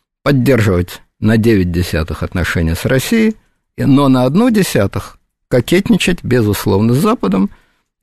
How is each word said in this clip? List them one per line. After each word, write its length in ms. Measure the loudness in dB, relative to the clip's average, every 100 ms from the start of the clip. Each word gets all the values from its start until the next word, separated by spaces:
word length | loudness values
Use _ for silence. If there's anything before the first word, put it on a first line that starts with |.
| _ _
поддерживать 800 | -2 0 2 2 2 0 -2 -8 -20 _
на 180 | 0 2
девять 340 | 2 2 2
десятых 520 | -2 -2 -4 -4 -6
отношения 520 | -6 -4 -4 -2 -2 -2
с 100 | -2
Россией, 500 | -2 0 0 0 -2 _ _ _ -4
но 320 | 2 2 4
на 160 | 2 2
одну 240 | 2 2
десятых 680 | 0 0 0 -2 -4 -10 -18 _ _ _
кокетничать, 760 | -2 2 0 2 0 0 -4
безусловно, 680 | -2 0 0 -2 -2 0 2
с 40 | 0
Западом, 520 | 0 -2 -2 -2 -2 -6 _ _ _ _